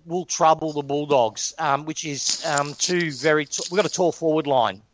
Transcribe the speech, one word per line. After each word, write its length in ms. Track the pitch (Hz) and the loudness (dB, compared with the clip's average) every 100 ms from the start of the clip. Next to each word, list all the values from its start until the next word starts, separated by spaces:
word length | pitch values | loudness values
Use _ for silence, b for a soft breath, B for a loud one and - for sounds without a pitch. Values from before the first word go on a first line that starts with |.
will 220 | 165 175 175 | -6 -6 -4
trouble 480 | - 165 160 160 | 2 4 4 0
the 80 | 147 | -4
Bulldogs, 720 | 139 147 147 143 110 101 - - | -4 -4 2 2 2 -2 -10 -4
um, 280 | 156 139 156 | -2 -2 -2
which 180 | 156 | -8
is, 400 | 156 139 - - | -8 -4 -4 -4
um, 300 | 165 143 147 | -2 -2 -2
two 360 | 147 - 180 165 | -4 0 0 0
very 360 | 131 151 151 143 | 0 2 2 0
t-, 160 | - - | -6 -2
we've 100 | 180 | 0
got 100 | - | 0
a 40 | |
tall 180 | - 175 | 2 0
forward 340 | - 165 156 147 | 2 0 0 2
line, 360 | 131 107 98 _ | 2 2 -2 _